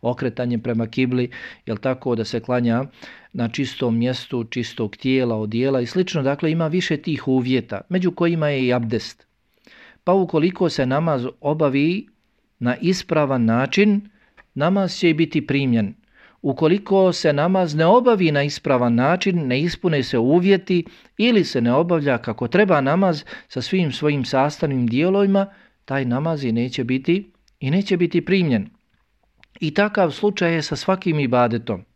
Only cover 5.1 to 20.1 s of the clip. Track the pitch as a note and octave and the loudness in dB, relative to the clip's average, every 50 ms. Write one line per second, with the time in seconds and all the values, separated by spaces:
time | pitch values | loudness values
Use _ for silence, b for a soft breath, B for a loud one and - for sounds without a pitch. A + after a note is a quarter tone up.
5.1 | C3 C3 B2+ A#2+ A2+ G#2+ G#2+ G#2+ G#2+ A2+ B2+ C3+ C#3 C3 B2 B2 - F#3 F#3 F3+ | 0 2 2 0 -2 -2 -4 -4 -2 -2 0 0 0 0 -2 -2 -2 -4 -2 -2
6.1 | - E3 C3+ C3+ C#3 C#3+ - D#3+ D#3 E3 E3 D#3 D3+ F#3 F3+ - E3 D3 - - | -2 -2 -2 -2 -2 0 -2 -2 0 0 -2 0 0 -2 -2 -2 -4 -4 -2 -6
7.1 | D#3 C#3+ - - C3 C3 B2 B2 C3 B2+ A2+ - A2 G2 - _ F3 F#3+ F#3 F3+ | -6 -6 -2 0 0 0 2 2 0 -2 -2 -4 -10 -12 -8 _ -4 -2 -2 -2
8.1 | E3+ - E3+ E3+ E3+ E3 D#3 D3 C#3+ C3+ C3 B2 B2 B2 A#2 A2+ A#2 A2+ - - | -2 0 0 0 0 0 -2 -2 -2 0 0 0 0 0 0 -2 -4 -4 -4 -6
9.1 | - _ _ _ _ _ _ _ B B B B B B B B B B B - | -18 _ _ _ _ _ _ _ B B B B B B B B B B B 0
10.1 | F3+ G3 F#3 E3+ - D#3+ D3 F#3 F3+ - F#3+ E3 - - C3+ B2+ C3 C#3+ E3 E3+ | 2 2 2 2 0 2 2 2 0 2 0 0 0 0 0 0 0 0 0 0
11.1 | D3+ C3 A#2+ C3 - _ - C#3 D3+ D#3 D#3+ C#3 C3 C#3 C#3 D#3+ F3+ G3+ - _ | 0 -2 -2 -6 -10 _ -4 -2 0 2 2 2 2 2 2 2 0 -2 -6 _
12.1 | _ _ _ _ _ _ _ _ _ _ A#2 B2 - - - E3 F#3 F3+ - - | _ _ _ _ _ _ _ _ _ _ -2 -2 -2 0 0 0 0 0 -2 -2
13.1 | - D#3 D3+ C3+ C3+ B2+ A#2 A2+ A2+ A#2+ B2+ C#3 - - G3+ G#3 G3+ G3+ G3+ B | 0 0 2 2 2 2 2 2 2 2 0 0 2 2 4 4 4 2 -2 B
14.1 | B B B B B B B B _ C3+ C#3+ E3 F#3+ G3+ G3 F3 - - - E3+ | B B B B B B B B _ -2 0 0 2 2 0 -2 -2 0 2 2
15.1 | D#3+ D3+ E3 D#3 - D#3 C#3+ - C#3+ C#3 C#3 C3 A#2+ A#2 G#2+ G2 - _ b b | 2 2 0 0 0 -4 -2 0 -2 0 2 2 2 2 0 -2 -4 _ b b
16.1 | b b b b b b b C#3 C3 C3 D#3+ D#3 F3 G3+ G3+ - G3 G3 F#3+ F#3 | b b b b b b b -4 -2 0 2 2 2 0 0 0 2 4 4 4
17.1 | F3 - - D#3+ D3 C#3+ D3 E3+ F#3+ F#3+ F#3 E3+ D3 D3+ D#3+ E3 G3+ B3 A#3+ B3 | 2 2 0 0 2 2 2 2 2 0 0 0 0 2 4 4 4 6 6 4
18.1 | A#3 G3+ F#3 D#3+ D3 C#3+ C#3 D3 C#3+ - _ C#3+ C3+ B2 B2 A#2+ A#2 A#2 B2 C#3+ | 2 4 2 2 2 2 0 -2 -4 -6 _ 0 2 2 4 2 2 4 4 2
19.1 | E3+ F#3 - G3+ F#3 F3 D#3+ B2+ B2 C3 D3+ F3 E3 - - F3+ D#3+ C#3+ B2+ - | 2 2 0 0 0 0 0 0 0 0 0 -2 -4 -2 -2 0 0 0 -2 0